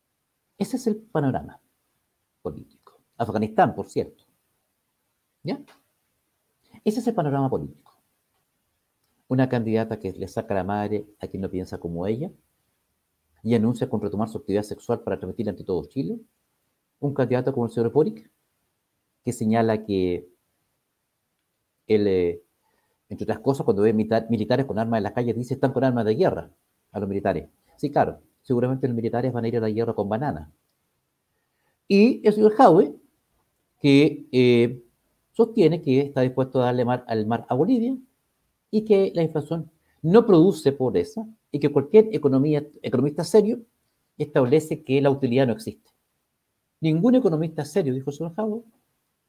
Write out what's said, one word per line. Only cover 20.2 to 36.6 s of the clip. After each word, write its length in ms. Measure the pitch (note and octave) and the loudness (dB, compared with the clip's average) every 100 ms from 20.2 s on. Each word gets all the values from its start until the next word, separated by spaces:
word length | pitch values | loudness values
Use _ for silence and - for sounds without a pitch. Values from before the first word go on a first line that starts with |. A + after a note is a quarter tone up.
| - _ _ _ _ _ _ _ _ _ _ _ _ _ _ _ _ | -8 _ _ _ _ _ _ _ _ _ _ _ _ _ _ _ _
él, 200 | G#2+ G2+ | 2 4
eh, 360 | F#2 F2 E2+ _ _ _ _ _ _ _ | 2 0 -2 _ _ _ _ _ _ _
entre 160 | - | -12
otras 160 | G#2 G2+ | -8 -4
cosas, 240 | C3 C#3 | -2 -2
cuando 180 | D#3+ G2 | 0 2
ve 100 | G#2+ | 2
militar-, 360 | A2 G#2+ A2+ A2 | 2 0 -2 -2
militares 380 | A#2 G#2+ B2 C3+ | -4 -2 -2 -2
con 120 | G2 | -4
armas 200 | A2+ A2+ | -2 -2
en 60 | |
las 80 | G2+ | -4
calles, 240 | B2 A#2+ A2 | -4 -4 -4
dice, 180 | B2+ | -6
"Están 180 | C3 C3+ | -2 -2
con 100 | B2 | 0
armas 220 | C3 A#2+ | 0 0
de 100 | G#2+ | 0
guerra", 360 | A2 F3 - E2 _ _ _ _ | 2 0 -2 -10 _ _ _ _
a 80 | G#2+ | -8
los 80 | G2 | -6
militares. 400 | G2 G2+ F2 - _ _ _ | -2 -2 -2 -6 _ _ _
Sí, 140 | D3 | -4
claro, 300 | D3 A2 - _ _ | 0 -2 -2 _ _
seguramente 440 | _ B2 B2 C3 C3+ | _ -2 0 -2 -4
los 80 | |
militares 380 | A#2 A2+ A#2 B2+ | -4 -4 -2 -4
van 120 | A#2+ | -4
a 40 | A2+ | -4
ir 80 | A#2 | -2
a 40 | |
la 100 | A2 | -2
guerra 240 | G#2+ A#2 | -2 -4
con 140 | A2 G2+ | -4 -4
banana. 440 | G#2+ D3 D#2+ D#2 _ _ _ _ _ _ _ _ _ _ _ _ _ _ | -4 -4 -8 -12 _ _ _ _ _ _ _ _ _ _ _ _ _ _
Y 380 | G3 A3 - A3 | 6 6 4 0
el 60 | |
señor 180 | G#3+ G#3+ | 4 2
Jadwe, 420 | G#3+ B3+ E3+ C#4+ - _ _ _ _ _ _ _ _ | 6 8 8 4 -2 _ _ _ _ _ _ _ _
que, 480 | C#3+ C#3 D3 D3 - | 4 6 4 0 -4
eh, 540 | B2+ B2 A#2+ A#2+ C3 - _ _ _ _ | 2 4 6 4 -2 -16 _ _ _ _
sostiene 500 | - A3+ A3+ D#3+ E3+ | 0 0 4 2 2
que 180 | D#3+ C3 | 2 2
está 200 | C#3+ C#3+ | 2 0
dispuesto 400 | B2+ B2+ C3 C3 | 0 0 -2 0